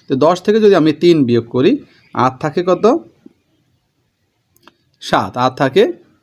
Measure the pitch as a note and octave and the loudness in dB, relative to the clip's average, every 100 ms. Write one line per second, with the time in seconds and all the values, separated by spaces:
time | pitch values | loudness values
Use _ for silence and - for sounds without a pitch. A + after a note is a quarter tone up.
0 | - C3+ D3 F3 - G#3+ G#3+ F#3+ D#3 D3+ | -8 0 0 0 0 2 4 4 2 0
1 | F3 E3 B2 A#2+ A2+ B2 D3+ C#4+ - _ | 2 2 2 -2 -2 -2 0 -2 -6 _
2 | _ - B2 B2+ D#3 D3+ F3+ F3 G3+ D#4+ | _ -4 -4 -4 -6 -4 -2 0 0 0
3 | - _ - _ _ _ _ _ _ _ | -4 _ -20 _ _ _ _ _ _ _
4 | _ _ _ _ _ _ _ _ _ _ | _ _ _ _ _ _ _ _ _ _
5 | - D#3 G2+ B2 B2+ - E3+ - C#4 E4+ | -4 -4 -4 -4 -4 -2 -2 0 0 -2
6 | _ _ | _ _